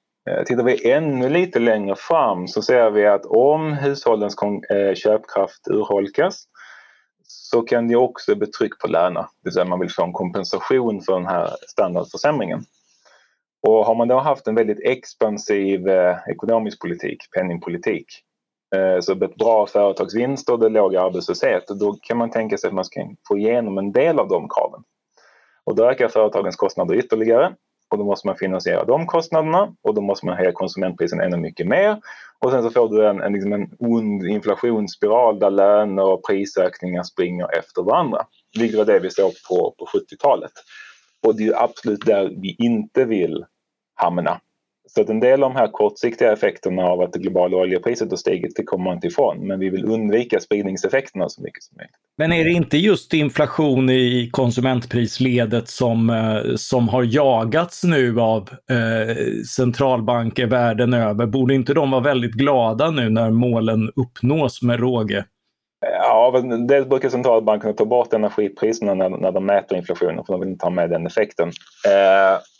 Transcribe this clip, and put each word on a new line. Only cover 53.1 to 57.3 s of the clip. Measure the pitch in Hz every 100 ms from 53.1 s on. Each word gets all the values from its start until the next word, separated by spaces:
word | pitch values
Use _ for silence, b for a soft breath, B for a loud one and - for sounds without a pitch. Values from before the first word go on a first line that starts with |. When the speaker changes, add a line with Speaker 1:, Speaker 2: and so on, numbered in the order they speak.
Speaker 2:
inflation | 160 147 - 147 - 151 131 131
i | 127 123 123 120
konsumentprisledet | 131 123 117 127 127 117 120 117 - 131 123 113 117 113
som, | - 123 113 113
eh, | 113 110 107 - 110
som | - 127 117
har | 127 120
jagats | 131 139